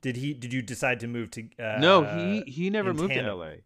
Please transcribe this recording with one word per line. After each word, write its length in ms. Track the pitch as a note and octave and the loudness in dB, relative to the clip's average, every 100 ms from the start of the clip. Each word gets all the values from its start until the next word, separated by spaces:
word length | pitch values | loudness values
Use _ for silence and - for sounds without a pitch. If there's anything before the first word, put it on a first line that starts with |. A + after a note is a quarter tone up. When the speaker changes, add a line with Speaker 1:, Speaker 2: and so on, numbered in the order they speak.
Speaker 1:
Did 140 | C3+ A#2+ | -4 -2
he, 160 | C#3 | -4
did 200 | C#3+ A#2+ | -6 -4
you 80 | B2+ | -4
decide 380 | A#2 B2 C#3 B2 | -4 -2 0 0
to 60 | A#2 | -2
move 240 | A#2+ A2 | -4 -6
to, 120 | - A2+ - | -8 -14 -8
uh, 180 | A2+ G#2+ | -4 2
Speaker 2:
No, 240 | D#3 F#3+ | 8 8
he, 380 | D3 G#2+ F3 G#3+ D#3 | 6 0 0 -2 -4
he 200 | C3 F#3 | -2 0
never 220 | G#3+ G3 | 0 0
Speaker 1:
in 40 | D#3+ | 0
Speaker 2:
moved 140 | F3+ | 0
Speaker 1:
tandem? 120 | B2+ G#2+ | 0 -2
Speaker 2:
to 60 | |
L 120 | G2 | -4
A. 140 | D#2+ D#2 | -8 -12